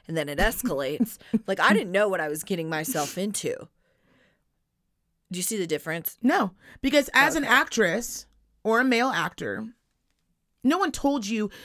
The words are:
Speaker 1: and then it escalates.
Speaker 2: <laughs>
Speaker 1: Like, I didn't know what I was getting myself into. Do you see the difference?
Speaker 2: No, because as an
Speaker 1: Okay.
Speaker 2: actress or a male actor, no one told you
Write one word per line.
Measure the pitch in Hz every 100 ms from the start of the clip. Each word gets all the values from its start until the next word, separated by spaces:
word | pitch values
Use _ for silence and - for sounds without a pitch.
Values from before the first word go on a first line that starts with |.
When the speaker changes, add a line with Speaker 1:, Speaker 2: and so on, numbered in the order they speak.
| -
Speaker 1:
and | 165
then | 147
it | 147
escalates. | 208 - - 139 135 151 220 - -
Speaker 2:
<laughs> | 220 -
Speaker 1:
Like, | 190
I | 208
didn't | 214 196
know | 190 208
what | 180
I | 156
was | 156 -
getting | 180 160
myself | 156 151 151 143 -
into. | 202 196 143 - - _ _ _ _ _ _ _ _ _ _ _ _ _ _ _ -
Do | 180
you |
see | 180 220
the | 170
difference? | 147 165 165 160 -
Speaker 2:
No, | 240 359 196 - - -
because | 269 285 -
as | 262 294 320
an |
Speaker 1:
Okay. | 262
Speaker 2:
actress | 254 302 226 185 196 233 - - _ _ _
or | 214 226
a | 262
male | 233 254
actor, | 170 165 - 117 98 110 - _ _ _ _ _ _ _ _
no | 247 339
one | 359
told | - 277 285 196
you | 220 208 -